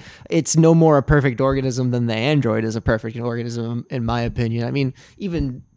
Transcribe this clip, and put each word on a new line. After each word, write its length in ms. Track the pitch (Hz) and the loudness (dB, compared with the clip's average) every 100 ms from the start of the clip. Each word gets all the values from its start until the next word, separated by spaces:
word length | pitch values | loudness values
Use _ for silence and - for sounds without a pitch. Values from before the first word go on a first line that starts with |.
| - - - | -8 -20 -4
it's 260 | 165 - 156 | -2 0 4
no 180 | 160 | 6
more 220 | 170 160 147 | 6 6 4
a 40 | |
perfect 380 | - 151 135 117 | 4 2 2 0
organism 520 | 135 135 131 123 127 | 0 0 -2 -2 -2
than 140 | 123 120 | 0 0
the 80 | |
android 500 | 110 123 151 120 110 | 0 0 2 2 0
is 100 | 110 | -2
a 60 | 113 | -2
perfect 360 | - 110 117 117 | -2 -2 -2 -8
organism, 680 | 120 117 120 117 117 120 - | -6 -6 -6 -6 -6 -6 -6
in 160 | 131 | -6
my 180 | 113 120 | -2 -2
opinion. 440 | 117 107 117 117 120 | -4 -4 -4 -2 -4
I 40 | |
mean, 220 | 135 135 127 - - | -2 -4 -6 -16 -10
even 440 | 202 170 139 127 - | -6 -4 -4 -8 -16